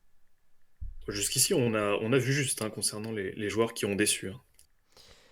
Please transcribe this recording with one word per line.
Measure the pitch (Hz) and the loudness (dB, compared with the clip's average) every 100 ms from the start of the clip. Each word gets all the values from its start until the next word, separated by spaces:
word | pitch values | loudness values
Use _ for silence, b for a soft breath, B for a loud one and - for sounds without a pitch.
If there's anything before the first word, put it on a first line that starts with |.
| - - - - - - - - - - - | -20 -20 -20 -20 -20 -20 -20 -10 -10 -8 -6
Jusqu'ici, | 101 101 - - | -4 0 2 2
on | 175 120 110 | 4 2 2
a, | 104 101 | 2 2
on | 110 | 2
a | 131 | 2
vu | 120 | 4
juste, | 139 127 - | 0 0 -2
hein, | 107 | -4
concernant | 107 - 107 110 | -4 -4 -4 -6
les, | 110 92 | -4 -4
les | - 104 | -4 -2
joueurs | 104 113 | 2 0
qui | - 104 | 0 0
ont | 98 | 2
déçu, | 104 - 95 | 2 0 -4
hein. | - _ - - _ _ b b b b | -10 _ -20 -20 _ _ b b b b